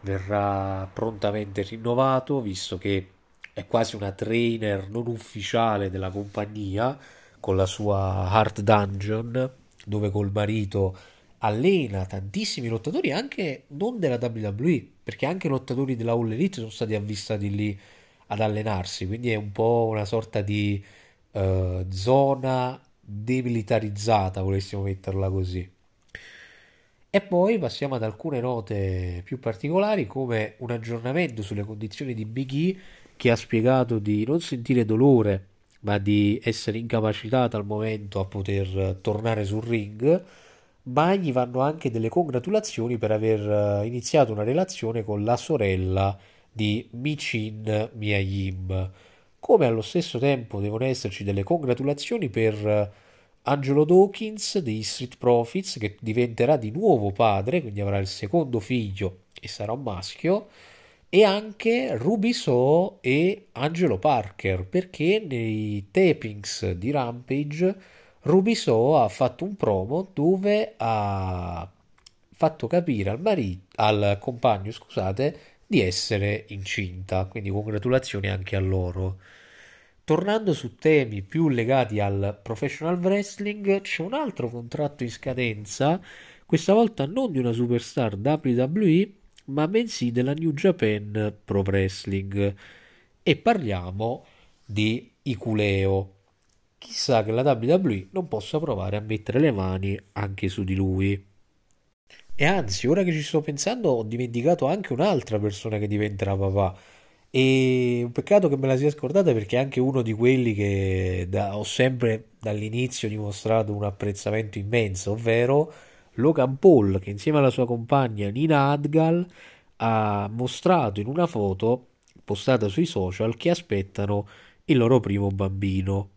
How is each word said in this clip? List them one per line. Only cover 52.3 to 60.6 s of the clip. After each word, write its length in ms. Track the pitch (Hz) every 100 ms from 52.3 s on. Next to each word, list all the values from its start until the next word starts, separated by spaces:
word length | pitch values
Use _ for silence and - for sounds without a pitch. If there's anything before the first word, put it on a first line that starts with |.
| 113 110 104 107
eh, 240 | 104 101 - _ _ _ _ -
Angelo 380 | 143 135 139
Dawkins 760 | 151 180 196 202 220 214 - 202
degli 220 | 143 107
Street 360 | 104 - 127 -
Profits, 580 | 127 120 117 185 190 -
che 180 | 107 101
diventerà 560 | 113 107 123 113 147 151
di 140 | 110
nuovo 420 | 123 214 143 101
padre, 480 | 98 113 98 101 175
quindi 220 | 135 101
avrà 160 | 101 101
il 80 | 95
secondo 520 | - 104 170 147 120
figlio 640 | 95 127 107 95 98 - _ -
e 100 | -
sarà 240 | - 107
un 100 | 120
maschio, 680 | 131 92 95 - 160 196 - -